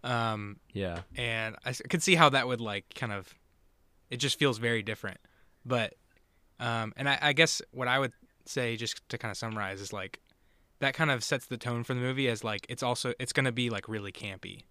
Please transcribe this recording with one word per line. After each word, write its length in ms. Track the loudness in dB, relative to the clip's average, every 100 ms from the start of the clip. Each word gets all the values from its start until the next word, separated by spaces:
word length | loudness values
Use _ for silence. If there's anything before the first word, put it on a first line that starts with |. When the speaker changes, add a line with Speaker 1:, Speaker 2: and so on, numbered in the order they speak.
Speaker 1:
Um, 540 | 0 2 2 0 -6 -10 _
Speaker 2:
Yeah. 260 | -4 -4 -4 -8 -6
Speaker 1:
and 400 | -2 -2 -4 -6
I 60 | -8
s-, 100 | -8 -2
could 140 | 0
see 120 | 4
how 140 | 8 8
that 180 | 8 2
would, 140 | 0
like, 240 | -2 -4 -8
kind 180 | -8 -6
of, 220 | -6 -8 -20 _ _ _ _ _ _ _
it 80 | -2
just 200 | -2 2
feels 200 | 2 2
very 240 | 0 0
different. 360 | -2 -6 -8 -12 _ _ -20 _
But, 300 | -2 0 0 -6 _ _ _ _ _ _
um, 320 | -4 -2 -4 -2
and 100 | 0
I, 100 | 2
I 120 | 4
guess 280 | 6 4 4 -6
what 160 | -4 2
I 100 | 2
would 140 | 2 -4 -20 _
say, 320 | -6 -2 -2 -2
just 240 | -4 -6 _
to 80 | -6
kinda 160 | -6
summarize, 460 | -6 -4 -4 -4 -4
is, 120 | -8
like, 280 | -6 -8 -12 _ _ _ _ _ _
that 140 | -2
kind 160 | 2 2
of 140 | 2
sets 220 | 0 -2 -2
the 100 | -6
tone 280 | -2 -2
for 100 | -2
the 60 | 0
movie 280 | 0 2 0
as, 160 | 0
like, 220 | -2 -4 -6
it's 140 | -4
also, 320 | -2 0 -2 -4
it's 140 | 0
gonna 200 | 2 2
be, 180 | 2 0
like, 180 | -2 -4
really 240 | -6 -6
campy 520 | -8 -10 -10 -12 -14 -18